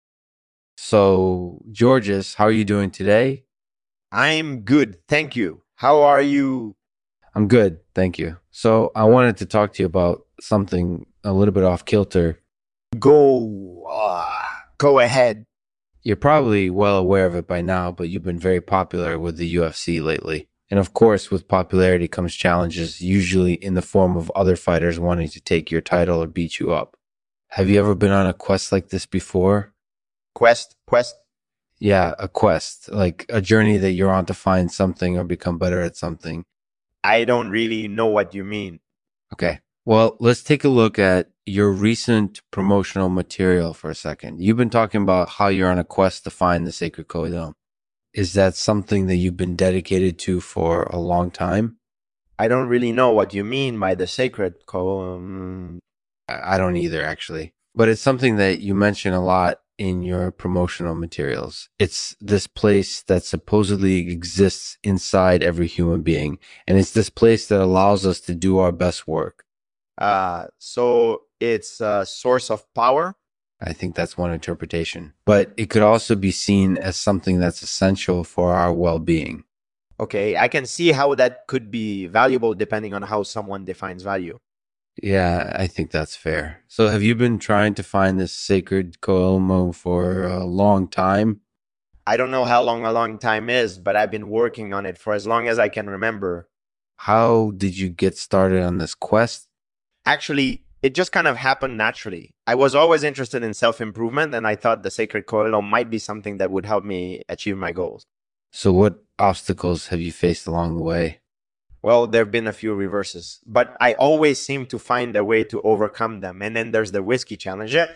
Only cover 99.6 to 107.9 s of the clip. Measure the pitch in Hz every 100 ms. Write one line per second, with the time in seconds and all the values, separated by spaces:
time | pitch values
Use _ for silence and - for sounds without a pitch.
99.6 | _ _ _ _ - 147 - 143 131 123
100.6 | _ - 135 135 180 190 165 120 135 131
101.6 | 131 113 110 - 107 87 - _ - 127
102.6 | 135 139 165 160 147 135 127 127 113 104
103.6 | 117 113 110 107 113 139 156 120 110 107
104.6 | 117 110 98 - 110 104 - 110 110 110
105.6 | 101 110 113 113 - 107 104 98 95 95
106.6 | 98 104 101 92 90 92 - - 104 98
107.6 | 90 87 87